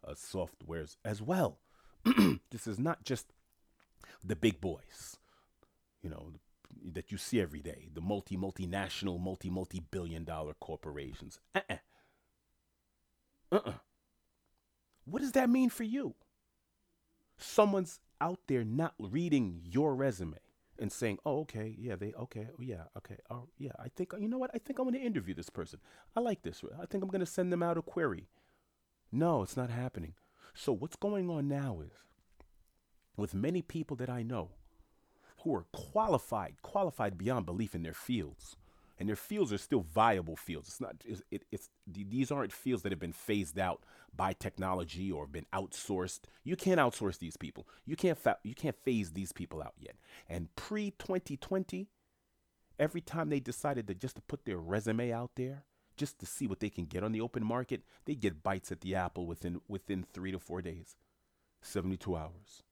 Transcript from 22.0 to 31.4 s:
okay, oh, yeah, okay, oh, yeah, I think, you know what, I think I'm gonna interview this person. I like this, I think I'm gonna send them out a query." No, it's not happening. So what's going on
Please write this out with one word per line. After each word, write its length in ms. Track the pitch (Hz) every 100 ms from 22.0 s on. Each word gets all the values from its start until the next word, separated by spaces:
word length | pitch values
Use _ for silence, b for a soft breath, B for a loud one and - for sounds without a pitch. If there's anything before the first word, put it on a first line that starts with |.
| 101
okay, 340 | 107 123 113 110
oh, 120 | 165
yeah, 220 | 127 95 80 101
okay, 220 | - 104 -
oh, 180 | 123 131 _
yeah, 140 | 135 -
I 100 | 127
think, 240 | - 180 -
you 100 | 214
know 100 | 254
what, 120 | 254
I 40 | 233
think 200 | - 262
I'm 80 | 262
gonna 120 | 247
interview 360 | 247 185 92
this 160 | 92 -
person. 280 | - 80 87 B B B -
I 40 |
like 220 | 240 196
this, 200 | - - - 147
I 60 | 180
think 180 | 202
I'm 60 | 185
gonna 160 | 185 180
send 260 | - 180
them 100 | 175
out 160 | 170 165
a 40 |
query." 460 | - - 151 87 - b b b b b _ _ _
No, 300 | 117 170 151
it's 140 | 95 -
not 140 | 123
happening. 440 | 117 127 - 78 - B B B
So 200 | - -
what's 240 | 113 160 -
going 340 | 202 208 180
on 160 | 160